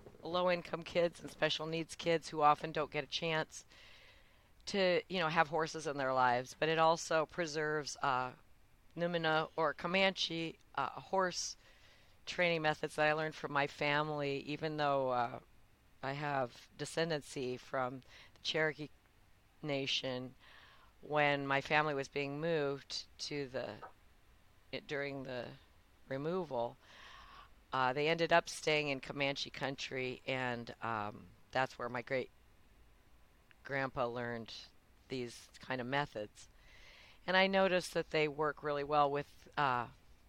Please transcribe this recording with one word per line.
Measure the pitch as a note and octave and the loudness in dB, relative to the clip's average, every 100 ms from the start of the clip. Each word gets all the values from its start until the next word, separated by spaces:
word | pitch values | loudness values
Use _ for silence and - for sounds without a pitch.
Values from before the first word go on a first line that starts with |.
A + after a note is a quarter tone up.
| - - | -20 -14
low-income | D#3+ F3 F3+ F3 - E3+ | -4 0 2 2 -2 -8
kids | E3 F3+ F3 - | -2 2 2 0
and | C#3+ | -14
special | - D#3 - D#3+ | 0 0 0 -2
needs | E3 D#3+ - | -4 -4 -4
kids | E3+ E3 - | 2 2 0
who | D#3 | 4
often | D3 D3+ D#3+ | 6 6 2
don't | D#3+ C#3+ | -2 -2
get | D3+ C3+ | -4 -4
a | |
chance | - E3+ D#3+ D#3 - - - - - - - - - _ - - | -4 0 0 -2 -6 -18 -20 -20 -20 -20 -20 -20 -20 _ -16 -4
to, | G3+ F#3 E3+ - | 2 4 4 0
you | F3+ | -2
know, | D#3+ | 0
have | E3 D#3 | 4 2
horses | D#3+ D#3+ D#3+ D3+ | 2 -2 -2 -4
in | C#3+ | -2
their | C3 | 0
lives. | C3 B2+ B2 B2+ - | 4 6 4 0 -2
But | D#3 | 0
it | D#3+ | 4
also | D#3+ E3 - E3 D3+ | 4 4 2 0 0
preserves, | - E3 D3 D3+ D3+ C#3 - | -2 -4 -2 -2 -2 -4 -2
uh, | C#3+ B2+ B2+ B2+ - - - - - E3 | 0 2 0 -6 -20 -20 -20 -20 -16 -4
Numina | E3+ E3+ D#3+ D#3 D#3+ - | -2 2 4 2 2 2
or | D#3 | 0
Comanche, | - F3 F#3+ F#3+ F#3+ - E3 E3 - - - | 0 0 4 4 2 -4 -2 -4 -8 -10 -4
uh, | B2+ | -4
horse | - C#3+ F#3+ F#3 E3+ - - - - - - - - - | -4 -2 0 2 0 -6 -8 -18 -20 -20 -20 -20 -20 -10
training | - F3 E3 | 2 2 4
methods | D#3 D3+ D#3 - | 2 0 -2 2
that | D3+ | 2
I | |
learned | D#3 D#3 - | 4 0 -4
from | C#3+ | -2
my | C#3+ C#3+ | 0 0
family, | - D3 D3 D3+ D3+ C#3 C#3 - | 0 2 2 2 0 -2 -2 -4
even | D3 D#3+ D3+ | -4 -4 0
though, | D3 C#3 C3 | 2 2 2
uh, | B2 A#2+ B2+ - - - _ _ - | 2 0 -4 -16 -20 -20 _ _ -10
I | C3 | -6
have | C#3 D3 C#3 B2 - - - | -4 -2 0 -2 -6 -20 -12
descendancy | D3 - E3 D3+ - D3 B2+ B2+ | -8 -2 0 -2 -4 -6 -4 -4
from | - C3+ B2+ C3 - - - | -6 -2 -2 -4 -14 -20 -20
the | - | -10
Cherokee | - D#3+ D#3 D3 D3+ - _ _ - - _ - | -4 2 0 0 -10 -14 _ _ -20 -20 _ -10
Nation. | D#3 C#3 C3+ - C3 B2+ B2+ - - - - - - - | -4 -2 0 -2 -2 -4 -6 -12 -20 -20 -20 -20 -20 -20
When | - D3 D3 C#3+ C#3 | -2 4 4 4 2
my | C#3 | 0
family | - D3+ D3+ | 2 2 2
was | C#3 C3+ | 0 -4
being | C#3+ C#3 C#3+ | -4 -4 -2
moved | E3 E3 C#3+ C#3 - - - - | 0 0 0 -2 -6 -10 -10 -10
to | - D3 C3+ | -8 -6 -4
the, | B2 A2 G#2+ - - - - - - - - - | -6 -6 -10 -14 -20 -20 -20 -20 -20 -20 -20 -10
it, | C3 - | -10 -6
during | C#3+ C#3+ C#3 | -4 -4 -6
the | C3 B2 A#2+ C#3 - - - - - | -6 -6 -8 -12 -20 -20 -20 -20 -8
removal, | C3+ D3+ F#3 E3 B2 A#2 C3 - - - - - - - - - | -4 -2 -4 -2 -2 -2 -4 -20 -20 -20 -20 -20 -20 -20 -20 -6
uh, | C3 B2+ | 2 2
they | C3 D3+ | 2 2
ended | E3 E3 | 2 4
up | E3+ - | 4 2
staying | - - D3+ D3 | -4 0 2 2
in | C3+ | -4
Comanche | - C#3 C#3 C#3+ - | -4 -2 -2 -2 -6
country, | - C3+ C#3 - C3 B2+ B2+ - | -6 -6 -4 -6 -4 -4 -6 -4
and, | C3 B2+ A#2+ A#2 - | -2 -2 -4 -8 -8
um, | A2+ A2 G#2 A#2+ F2+ - - | -4 -4 -4 -8 -18 -20 -6
that's | C3 C3 - | -2 -2 -2
where | A#2+ | -6
my | B2 | -6
great | - C3 - - - - - - - - - - - - _ - | -2 -4 -4 -10 -20 -20 -20 -20 -20 -20 -20 -20 -20 -20 _ -20
grandpa | - C3+ C3 D3 A#2+ | -6 -2 -2 -2 -2
learned | A#2+ A#2+ A#2 A2 - - - _ - - | -2 -4 -6 -8 -14 -16 -20 _ -20 -10
these | C3 A#2+ - - - | -6 -6 -10 -20 -18
kind | - B2+ | -6 -6
of | A#2+ | -2
methods. | C#3+ D3 A2+ G#2+ - - - - - - - - - - | -2 -2 -4 -10 -12 -20 -20 -20 -20 -20 -20 -20 -14 0
And | F#3 | 4
I | F#3+ | 6
noticed | F#3+ F#3+ F3+ - | 6 6 4 0
that | E3+ E3 | -4 0
they | D#3 D3+ | 2 2
work | C#3+ D3+ - | 2 -2 -2
really | D3+ D3 | -2 -2
well | C#3+ D3+ C#3+ | 2 4 4
with, | C#3+ C#3+ - - - | 2 -4 -12 -10 0
uh, | C#3+ B2 A#2+ - - - | 2 2 -2 -10 -20 -20